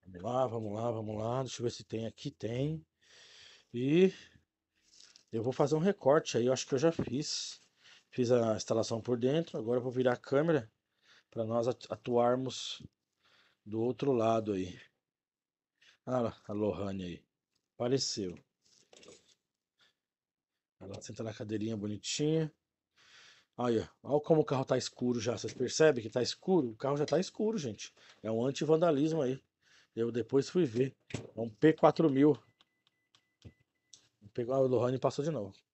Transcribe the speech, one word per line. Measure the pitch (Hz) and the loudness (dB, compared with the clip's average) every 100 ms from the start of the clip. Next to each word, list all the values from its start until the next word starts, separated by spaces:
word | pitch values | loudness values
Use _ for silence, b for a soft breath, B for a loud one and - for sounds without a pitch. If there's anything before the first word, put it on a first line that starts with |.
Vamos | 92 90 | -18 -10
lá, | 98 123 127 | -4 0 0
vamos | 117 110 | -2 -6
lá, | 104 120 | -4 -4
vamos | 113 107 107 | -4 -6 -4
lá. | 110 127 | -4 -4
Deixa | 127 - | -4 -4
eu | |
ver | 120 | -6
se | - | -6
tem | - 110 113 | -10 -8 -8
aqui. | - 147 | -8 -12
Tem. | - 104 120 147 160 160 _ B B B B B B B | -8 -8 -4 -4 -4 -10 _ B B B B B B B
E | 120 131 160 185 B B B _ _ _ _ _ - - - _ | -4 2 6 4 B B B _ _ _ _ _ -20 -20 -20 _
eu | 113 | -4
vou | 113 | -4
fazer | 127 143 | 0 0
um | 156 | 2
recorte | 185 190 131 151 - 160 | 0 2 4 4 4 0
aí. | 120 | 2
Eu | |
acho | 131 - | 0 0
que | |
eu | 135 | 2
já | 160 | 2
fiz. | 165 - 135 151 - - - _ _ b b _ | 0 -4 -4 -6 -8 -8 -14 _ _ b b _
Fiz | - 120 | -2 2
a | 123 113 | 4 4
instalação | 104 - 113 107 113 | 0 0 0 0 -2
por | 107 123 | -2 0
dentro. | 123 151 170 160 | 2 2 -2 -6
Agora | 113 123 | -2 0
eu | |
vou | 123 | 0
virar | 123 127 | 2 2
a | 123 | 2
câmera | - 135 165 151 107 _ _ b b b b | 0 2 4 2 0 _ _ b b b b
pra | 117 | -6
nós | 110 117 117 | -2 0 0
atu-, | 120 - | -2 -6
atuarmos | 110 - 120 120 127 131 - - - - _ _ _ b b b b | -10 0 4 4 2 -2 -8 -10 -12 -16 _ _ _ b b b b
do | - 110 | -8 -4
outro | 117 117 139 | -2 -2 0
lado | 123 113 113 107 | 2 2 2 0
aí. | 98 92 90 - _ _ _ _ _ _ _ _ b b b | -4 -4 -10 -20 _ _ _ _ _ _ _ _ b b b
Ah | - 127 | -4 -2
lá, | 113 - - | -2 -6 -10
a | |
Lohane | 104 107 85 98 98 | -2 -2 -2 -6 -6
aí. | 90 82 _ _ _ _ _ | -8 -12 _ _ _ _ _
Apareceu. | _ 120 135 - - 92 85 _ _ _ _ _ - - - _ _ _ _ _ _ b _ _ _ _ _ _ _ _ _ | _ -2 -2 -2 -6 -8 -8 _ _ _ _ _ -20 -20 -20 _ _ _ _ _ _ b _ _ _ _ _ _ _ _ _
Ela | 95 104 | -14 -14
senta | - 110 | -12 -10
na | 113 | -8
cadeirinha | 107 110 110 110 113 | -8 -6 -4 -4 -4
bonitinha. | 104 104 - - 151 160 156 _ _ _ _ b b b b b b - | -6 -8 -8 -2 0 0 -2 _ _ _ _ b b b b b b -4
Aí, | 123 113 | 0 0
ó. | 87 _ | -2 _
Olha | - 147 | -2 -2
como | 147 160 | 4 4
o | |
carro | 151 131 | 4 0
tá | 135 127 | 0 -2
escuro | - - 123 120 | -2 -4 -2 -2
já. | 110 107 | -2 -4
Vocês | 110 | -6
percebem | - 120 - 156 127 | -4 -4 4 4 4
que | 110 | -2
tá | 123 | -2
escuro? | 117 - - 185 123 | -2 -4 0 2 2
O | 110 | -4
carro | 135 143 | -4 -2
já | |
tá | 147 147 | 0 0
escuro, | 190 - 220 226 | -2 -4 -4 -2
gente. | 139 104 - B B B | -6 -8 -14 B B B
É | 107 | -4
um | 113 127 | -2 -2
anti-vandalismo | 139 151 160 170 139 156 160 | -2 2 4 4 2 2 0
aí. | 127 135 _ _ b b b - | -2 -4 _ _ b b b -4
Eu | 117 | -2
depois | 117 113 135 135 | -2 0 0 2
fui | 180 | 0
ver. | 156 110 135 - _ - - | 2 2 -2 -4 _ -12 -12
É | - | -8
um | 117 | -8
P | - 156 | 4 4
quatro | 156 160 - 160 | 6 4 6 2
mil. | 135 147 139 _ _ _ _ _ _ _ _ _ _ - _ _ _ _ - _ _ | 6 6 4 _ _ _ _ _ _ _ _ _ _ -20 _ _ _ _ -20 _ _
Vou | 104 | -12
pegar, | - 117 135 | -8 -2 2
o | 131 | 4
Lohane | 123 120 131 | 4 2 0
passou | 135 - | -2 -2
de | 147 | -4
novo. | 143 101 - _ | -4 -8 -12 _